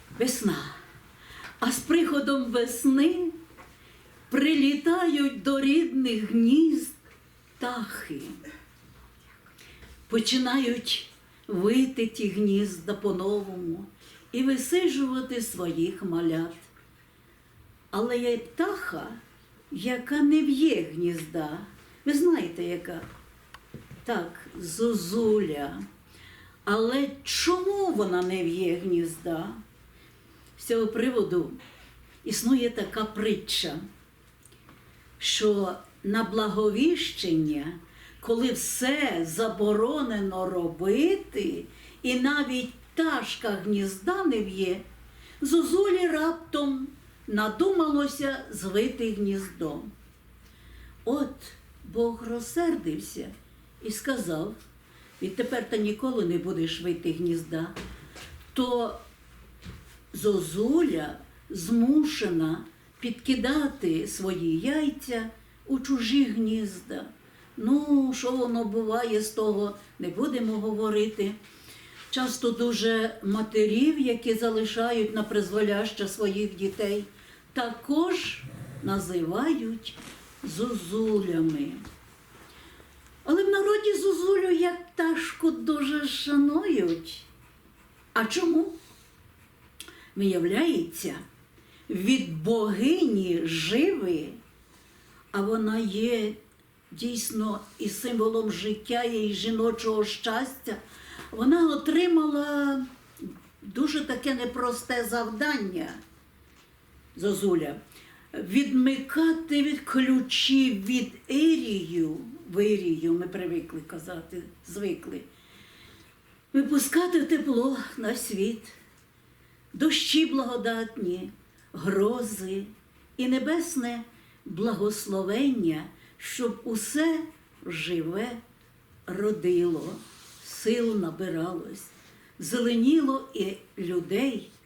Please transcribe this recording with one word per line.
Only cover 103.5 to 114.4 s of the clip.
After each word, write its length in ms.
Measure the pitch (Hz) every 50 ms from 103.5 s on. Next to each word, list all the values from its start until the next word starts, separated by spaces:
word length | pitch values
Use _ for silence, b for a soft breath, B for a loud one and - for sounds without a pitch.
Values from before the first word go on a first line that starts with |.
| - _
дуже 440 | - 202 - 233 294 302 302 302 240
таке 280 | - 254 247 - 285 262
непросте 720 | 240 247 240 - 247 240 247 240 240 - - 254 240 233
завдання, 840 | 214 226 240 233 220 220 214 285 302 294 247 202 185 180 170 151 - - - - - - - _ _ _ _ - _ _ - - _ _ _ _ _ - - - - - -
зозуля: 580 | 180 208 196 - 196 196 175 165 151 143 143 - - B B B B B B B B B -
відмикати 1300 | - 202 175 196 269 285 214 254 254 254 269 269 - - - - 302 330 330 320 - - - 294 285 277
від 160 | 302 302 285
ключі 920 | - - - 262 254 262 262 254 254 - - - - - 269 269 262 247 220
від 380 | 196 190 208 254 247 - - - - - -
Ірію, 920 | 262 285 311 330 320 262 247 226 202 196 170 160 170 175 160 156 156 143 123 117 - - - -
в 160 | 170 196 202
Ірію 480 | 214 208 190 185 170 160 151 160 170 165
ми 140 | 175 180 180
привикли 540 | 196 190 185 175 175 160 - - - 156
казати, 600 | 147 - 185 165 156 185 180 165 160 - 185 175